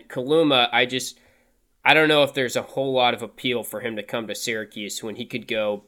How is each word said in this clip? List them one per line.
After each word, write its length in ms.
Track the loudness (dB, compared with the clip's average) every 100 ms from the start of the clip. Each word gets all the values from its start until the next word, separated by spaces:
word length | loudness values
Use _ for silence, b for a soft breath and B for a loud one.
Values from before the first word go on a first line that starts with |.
| -8
Kaluma, 640 | -8 0 4 4 4 4
I 140 | 2 0
just, 340 | -2 -6 -12 b b b b _ _
I 100 | 4
don't 140 | 6 6
know 160 | 6
if 100 | 4
there's 220 | 2 -2 -2
a 60 |
whole 320 | -6 -6 -2
lot 200 | 2 2
of 80 | 0
appeal 420 | -8 -6 -4 -2
for 180 | -4 -8
him 160 | -6 -8
to 40 |
come 260 | -6 -6 -6
to 60 |
Syracuse 680 | -8 -6 -6 -8 -10 -10 -10
when 140 | -10 -12
he 80 | -10
could 200 | -10 -6
go 380 | -4 -2 -4